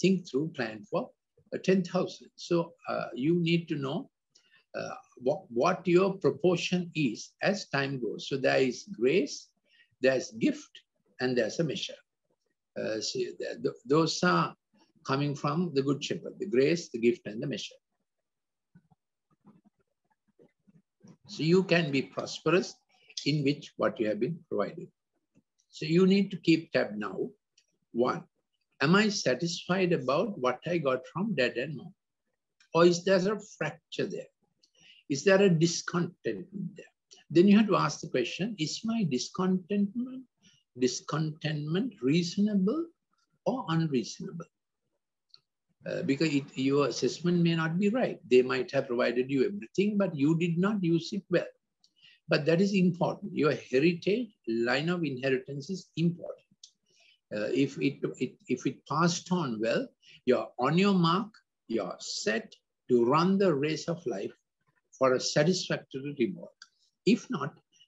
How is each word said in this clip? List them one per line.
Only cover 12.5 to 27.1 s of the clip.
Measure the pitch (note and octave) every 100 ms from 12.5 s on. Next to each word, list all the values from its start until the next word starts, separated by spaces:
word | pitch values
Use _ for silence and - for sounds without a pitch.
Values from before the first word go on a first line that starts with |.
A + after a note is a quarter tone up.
| _ _ -
Uh, | G#2+ G#2+
so | G#2 -
th-, | A#2+ - A2+ A#2
th-, | A#2 - A#2+
those | D3+ D#3+ -
are | F3+ F3 D3 - _ _ _ _
coming | - C3+ D3
from | C#3 D3 D#3 F3+
the | C#3
Good | C#3 C#3
Shepherd, | - F#2+ - -
the | G2+
grace, | A#2 C#3+ E3+ -
the | A2+
gift, | A#2 A#2 -
and | A2
the | C#3+
measure. | - - - _ _ _ _ _ _ _ _ _ - _ _ _ _ _ _ _ _ _ _ _ _ _ _ _ _ - _ _ _ _ _ - - -
So | -
you | D#3 F#3
can | F#3 F3 D3+
be | C3+
prosperous | - - A2+ - D#3 F3 A#3+ - _ _ _ - C#3+
in | D3+
which | C3 - - -
what | A2 G2+
you | G#2+
have | G#2
been | A#2+ E3+ -
provided. | G#2 F#2 - - _ _ _ _ _ _ _ _
So | - D#3
you | E3+ F#3+
need | G3 G3
to | F3
keep | - D#3+ -
tab | B2+ A#2 G#2
now. | G#2